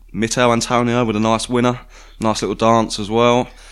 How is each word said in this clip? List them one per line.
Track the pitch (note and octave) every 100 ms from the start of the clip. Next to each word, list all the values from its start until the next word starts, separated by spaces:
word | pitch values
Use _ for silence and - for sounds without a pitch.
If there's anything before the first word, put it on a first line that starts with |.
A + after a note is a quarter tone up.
| -
Mikel | F2+ A2+ - B2
Antonio | A#2 - A#2+ A#2+ A#2+
with | A#2+
a | G#2+
nice | A2 A2+ -
winner. | B2 B2 B2 - - - -
Nice | A2 G#2+
little | G2+ G#2+
dance | A2+ A2+ A2 -
as | G2+
well. | A2 A#2+ A#2+ A#2+ - -